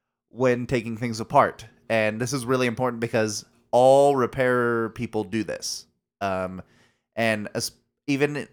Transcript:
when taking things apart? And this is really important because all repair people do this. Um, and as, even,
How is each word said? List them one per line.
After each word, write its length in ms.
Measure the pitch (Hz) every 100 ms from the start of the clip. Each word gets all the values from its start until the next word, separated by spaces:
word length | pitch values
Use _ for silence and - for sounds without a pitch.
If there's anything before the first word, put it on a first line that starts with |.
| _ _ _
when 360 | 113 127 123 120
taking 300 | 131 110 110
things 240 | 123 110
apart? 460 | 110 143 101 - - _ -
And 280 | 113 107 110
this 140 | 123
is 140 | 135 117
really 200 | 127 123
important 340 | 110 127 117
because 440 | 113 117 110 104 - _ _
all 440 | 120 131 139 143 139
repair 720 | 117 131 127 123 120 117 113
people 340 | - 117 107
do 220 | 95 110
this. 420 | 82 - - - - _ _ _
Um, 400 | 98 92 92 92 - _ _ _ _
and 320 | - 113 107 104
as, 180 | 120 - - _ _ -
even, 420 | 135 143 147 -